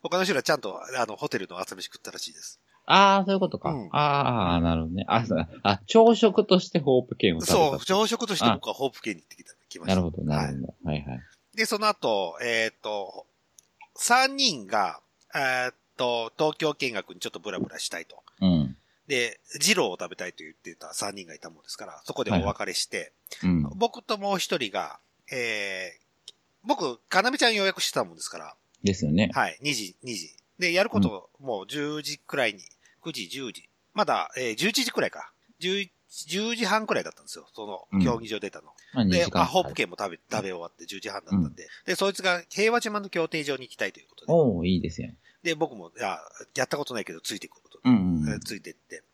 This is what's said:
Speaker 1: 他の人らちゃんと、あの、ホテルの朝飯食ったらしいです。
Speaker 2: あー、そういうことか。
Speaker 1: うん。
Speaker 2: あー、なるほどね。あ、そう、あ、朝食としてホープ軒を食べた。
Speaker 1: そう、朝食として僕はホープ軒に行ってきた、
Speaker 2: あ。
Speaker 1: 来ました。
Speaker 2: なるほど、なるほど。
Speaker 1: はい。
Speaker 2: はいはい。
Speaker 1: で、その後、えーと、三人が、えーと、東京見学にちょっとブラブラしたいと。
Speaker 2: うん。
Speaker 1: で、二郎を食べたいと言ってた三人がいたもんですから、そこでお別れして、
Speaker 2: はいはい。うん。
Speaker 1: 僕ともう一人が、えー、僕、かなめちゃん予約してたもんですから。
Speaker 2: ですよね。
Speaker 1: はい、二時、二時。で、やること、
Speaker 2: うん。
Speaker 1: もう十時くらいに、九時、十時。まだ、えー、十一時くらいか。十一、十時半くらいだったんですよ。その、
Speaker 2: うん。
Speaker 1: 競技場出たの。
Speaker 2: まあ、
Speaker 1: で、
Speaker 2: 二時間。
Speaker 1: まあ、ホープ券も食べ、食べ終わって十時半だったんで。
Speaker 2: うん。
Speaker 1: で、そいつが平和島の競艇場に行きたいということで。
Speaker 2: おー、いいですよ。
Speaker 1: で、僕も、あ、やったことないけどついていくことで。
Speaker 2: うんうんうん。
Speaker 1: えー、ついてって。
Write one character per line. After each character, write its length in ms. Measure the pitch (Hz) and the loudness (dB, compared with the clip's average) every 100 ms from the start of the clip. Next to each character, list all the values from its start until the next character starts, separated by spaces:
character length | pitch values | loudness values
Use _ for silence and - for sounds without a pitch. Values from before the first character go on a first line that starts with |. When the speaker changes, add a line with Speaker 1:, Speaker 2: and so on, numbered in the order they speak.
Speaker 1:
他 160 | 165 180 | 0 0
の 60 | |
人 100 | 185 | 2
ら 100 | 151 | 2
ち 60 | - | 2
ゃ 60 | 151 | 0
ん 60 | |
と、 180 | 110 90 - 127 | 0 -8 -8 -4
あ 80 | 113 | -4
の、 100 | 101 | -4
ホ 100 | 98 | -4
テ 120 | 117 | -4
ル 80 | 95 | -6
の 120 | 90 | -8
朝 160 | 95 95 | -8 -8
飯 80 | |
食 140 | - - | -14 -14
っ 40 | |
た 100 | - | -16
ら 80 | 90 | -12
し 100 | - | -14
い 40 | |
で 60 | - | -14
す。 220 | - - _ _ - | -18 -18 _ _ 4
Speaker 2:
あ 360 | 180 196 196 | 8 8 6
ー、 40 | 190 | 2
そ 60 | |
う 20 | |
い 40 | 196 | 0
う 20 | |
こ 100 | 180 | 0
と 100 | - | -2
か。 120 | - | -4
Speaker 1:
う 60 | 147 | -4
ん。 120 | 135 | -2
Speaker 2:
あ 640 | 147 147 143 131 120 90 85 | 0 2 2 2 2 2 4
ー、 40 | |
な 120 | 82 82 | 4 2
る 80 | |
ほ 40 | 80 | 0
ど 60 | |
ね。 100 | 87 - | -4 2
あ、 180 | 113 117 | 2 2
そ 100 | 80 | -2
う、 120 | 82 - | -2 -2
あ、 180 | 98 101 - | 0 0 6
朝 300 | 226 226 220 | 8 10 8
食 300 | 226 208 208 | 6 4 4
と 140 | 185 | 4
し 100 | - | 4
て 100 | 175 | 0
ホ 200 | 139 127 | 4 4
ー 40 | |
プ 120 | 127 - | 2 0
軒 200 | 98 82 | 2 2
を 60 | |
食 0 | |
べ 60 | - | 4
た。 60 | |
Speaker 1:
そ 220 | - 156 135 | 6 6 2
う、 40 | |
朝 280 | - 190 220 | 2 4 4
食 180 | 226 226 | 0 -2
と 100 | 180 | 2
し 80 | |
て 60 | 117 | 2
僕 180 | 110 - | 2 -2
は 60 | |
ホ 140 | 104 135 | -4 -4
ー 20 | |
プ 100 | - | -4
軒 140 | 113 87 | -8 -8
に 60 | |
行 40 | _ | _
っ 20 | |
て 80 | - | -20
き 80 | |
た、 80 | - | -20
Speaker 2:
あ。 40 | - _ | -20 _
Speaker 1:
来 120 | - | -10
ま 60 | - | 0
し 20 | |
た。 60 | 92 | 2
Speaker 2:
な 60 | |
る 80 | 85 | 0
ほ 80 | - | -4
ど、 60 | |
な 240 | 76 76 71 | -2 -2 -2
る 80 | 69 | -6
ほ 60 | 64 | -10
ど。 60 | - - | -10 -6
Speaker 1:
は 100 | 76 | -6
い。 40 | |
Speaker 2:
は 40 | 69 | -6
い 40 | |
は 60 | 64 | -12
い。 40 | - _ _ 220 | -14 _ _ -4
Speaker 1:
で、 100 | 220 | -2
そ 120 | 208 | 0
の 80 | 214 | 0
後、 500 | 202 139 104 90 82 | 0 0 0 0 -4
え 260 | 120 113 113 | -2 0 0
ー 60 | _ | _
と、 440 | 113 104 98 98 - _ _ _ _ _ - - | -8 -6 -8 -14 -20 _ _ _ _ _ -20 -6
三 420 | - 247 269 277 | 2 4 4 2
人 280 | 262 147 95 | 0 0 -2
が、 340 | 107 92 73 _ _ _ 160 | 0 0 -4 _ _ _ -2
え 340 | 135 127 127 | 0 0 -4
ー 40 | _ _ - | _ _ -4
と、 340 | 127 120 113 - | -2 0 -4 0
東 200 | 156 151 | -2 0
京 160 | 156 | -4
見 200 | 143 135 | -2 -4
学 200 | 107 - | -4 -8
に 60 | 90 | -10
ち 80 | 120 | -10
ょ 20 | |
っ 20 | |
と 80 | 101 | -8
ブ 120 | 101 | -8
ラ 80 | 92 | -6
ブ 80 | - | -6
ラ 120 | - | -6
し 100 | - | -8
た 100 | 85 | -8
い 60 | 82 | -12
と。 180 | - - _ | -20 -20 _
Speaker 2:
う 40 | 95 | 4
ん。 300 | 85 67 65 _ _ _ | 4 2 -4 _ _ _
Speaker 1:
で、 320 | 131 120 - _ 165 | -2 -2 -4 _ -2
二 160 | 156 208 | 2 2
郎 140 | 120 | 2
を 80 | 87 | -2
食 120 | 90 | -10
べ 40 | 92 | -10
た 120 | 90 | -10
い 40 | |
と 60 | - | -10
言 80 | 78 | -20
っ 20 | |
て 200 | - - 82 | -18 -18 -18
た 180 | - | -12
三 200 | - 104 101 | -8 -8 -8
人 120 | 85 | -16
が 80 | 76 | -16
い 40 | |
た 100 | 82 | -18
も 100 | 82 | -20
ん 40 | |
で 60 | - | -18
す 80 | - | -14
か 80 | 98 | -14
ら、 140 | 78 - | -16 -10
そ 80 | |
こ 100 | - | -6
で 80 | 110 | 0
お 140 | 98 98 | 0 0
別 200 | 101 101 | -2 -4
れ 80 | |
し 120 | 87 - | -4 -4
て、 260 | 98 82 _ - - | -6 -8 _ -18 -4
Speaker 2:
は 60 | 92 | 2
い 40 | |
は 80 | 87 | 2
い。 40 | |
う 40 | 76 | 2
ん。 20 | 185 | 0
Speaker 1:
僕 260 | 233 240 | -2 -2
と 160 | - 214 | -8 -6
も 180 | 202 196 | -2 -2
う 20 | |
一 200 | - 170 | -2 -4
人 140 | 113 | -4
が、 280 | 95 78 - _ _ - | -4 -6 -10 _ _ -10
え 680 | 135 120 107 101 95 92 - _ _ - | -6 -4 -2 -4 -6 -8 -12 _ _ -20
ー、 60 | _ _ _ | _ _ _
僕、 340 | 214 294 151 120 _ | -4 -2 -2 -6 _
か 120 | 180 | 2
な 100 | 220 | 2
め 60 | 277 | 2
ち 60 | |
ゃ 40 | 240 | 2
ん 80 | 220 | 4
予 100 | 190 | 0
約 160 | - | 0
し 60 | - | -2
て 60 | - | -2
た 80 | 98 | -4
も 80 | |
ん 20 | 82 | -6
で 60 | |
す 80 | - | -12
か 80 | 82 | -12
ら。 180 | 78 - _ _ | -14 -18 _ _
Speaker 2:
で 100 | 98 | 0
す 120 | 95 73 | 0 2
よ 60 | |
ね。 180 | 80 101 | 2 2
Speaker 1:
は 140 | 139 101 | 2 -2
い、 80 | 92 | -2
二 120 | 143 | -4
時、 220 | 127 98 - | -4 -6 -12
二 120 | 131 104 | -12 -10
時。 200 | 82 - _ _ | -12 -20 _ _
で、 140 | 175 | 0
や 120 | 175 | 2
る 60 | 220 | 2
こ 120 | 220 | 2
と、 280 | 190 98 - _ | 2 0 -14 _
Speaker 2:
う 40 | |
ん。 20 | 135 | -6
Speaker 1:
も 160 | 104 | -6
う 60 | 95 | -6
十 340 | 147 147 151 | -6 -6 -6
時 160 | 143 147 | -8 -12
く 180 | - 143 | -8 -2
ら 100 | 117 | -2
い 60 | |
に、 80 | 101 - _ _ _ | -2 -16 _ _ _
九 80 | 165 | -12
時、 160 | 135 87 | -10 -10
十 240 | 131 127 | -8 -10
時。 160 | 95 _ _ _ | -10 _ _ _
ま 120 | - 208 | -2 0
だ、 260 | 113 80 - | 0 0 -4
え 140 | 127 | -4
ー、 40 | 110 | 0
十 140 | 180 | 0
一 160 | 233 240 | 0 -2
時 60 | |
く 100 | - | 0
ら 60 | 127 | -2
い 40 | |
か。 200 | 78 - _ _ _ | -4 -16 _ _ _
十 220 | 180 196 | -4 -4
一、 100 | 190 _ _ - 151 | -6 _ _ -16 -6
十 280 | 180 220 233 | -4 -2 -2
時 100 | 208 | 0
半 220 | 214 220 | 0 2
く 60 | |
ら 80 | 127 | -2
い 20 | |
だ 60 | 80 | -2
っ 40 | |
た 80 | - | -12
ん 40 | - | -16
で 40 | |
す 80 | - | -16
よ。 100 | - | -16
そ 120 | - 104 | -14 -10
の、 220 | 92 - | -10 0
Speaker 2:
う 60 | 98 | 4
ん。 40 | |
Speaker 1:
競 160 | 92 117 | 4 2
技 80 | 113 | -4
場 120 | 107 | -6
出 120 | 101 | -6
た 100 | - | -10
の。 80 | - _ - | -20 _ -8
Speaker 2:
ま 80 | 131 | 0
あ、 40 | 104 | 4
Speaker 1:
で、 120 | 87 | 4
Speaker 2:
二 80 | 175 | 4
時 60 | |
間。 80 | - | 2
Speaker 1:
ま 20 | |
あ、 40 | - | 4
ホ 140 | 185 | 2
ー 60 | 175 | 0
プ 40 | |
券 160 | - 104 | -2 -4
も 60 | - | -2
食 120 | 101 | -8
べ、 80 | 85 _ | -8 _
食 120 | 110 | -6
べ 60 | 98 | -4
終 80 | 90 | -8
わ 80 | 85 | -10
っ 40 | |
て 140 | _ 87 | _ -16
十 140 | 98 | -12
時 100 | 104 | -10
半 120 | 98 - | -10 -2
だ 20 | |
っ 20 | |
た 60 | 98 | 0
ん 180 | 76 - | 0 -4
で。 80 | |
Speaker 2:
う 20 | - | -20
ん。 40 | - - | -14 -6
Speaker 1:
で、 80 | 180 | 0
そ 120 | 196 | 0
い 40 | |
つ 80 | 190 | 0
が 200 | 185 175 170 | 0 0 -4
平 220 | - 214 | 0 2
和 80 | 233 | 2
島 200 | 226 208 | 0 -6
の 100 | 196 | -4
競 180 | 175 160 | -4 -2
艇 160 | 165 | -2
場 140 | 143 135 | -4 -6
に 60 | |
行 80 | 127 | -6
き 40 | - | -6
た 100 | 98 | -6
い 60 | |
と 80 | - | -6
い 40 | |
う 40 | _ | _
こ 80 | - | -16
と 100 | - | 2
で。 60 | |
Speaker 2:
お 300 | 165 139 90 | 4 4 2
ー、 40 | 87 | 2
い 80 | 90 | 2
い 40 | |
で 80 | 85 | 0
す 100 | - | -6
よ。 80 | - - _ _ | -10 -12 _ _
Speaker 1:
で、 120 | 165 160 | -6 -2
僕 200 | 156 117 | -2 -4
も、 160 | 85 113 | -18 -6
あ、 180 | 104 82 78 - - - | -4 -4 -10 -20 -12 -4
や 100 | 131 | -4
っ 20 | |
た 100 | 147 | -4
こ 80 | 143 | -4
と 80 | |
な 80 | 120 | -6
い 40 | 98 | -8
け 80 | |
ど 80 | 82 | -10
つ 120 | - 104 | -10 -10
い 40 | |
て 80 | - | -12
い 20 | |
く 40 | |
こ 80 | _ _ | _ _
と 80 | - | -4
で。 20 | 127 | 4
Speaker 2:
う 40 | |
ん 40 | 120 | 4
う 40 | 92 85 | 4 2
ん 40 | |
う 20 | 76 | 0
ん。 40 | |
Speaker 1:
え 60 | 104 | -4
ー、 40 | |
つ 160 | - 104 | -8 -12
い 60 | |
て 100 | - | -12
っ 20 | |
て。 300 | - _ 85 _ | -20 _ -20 _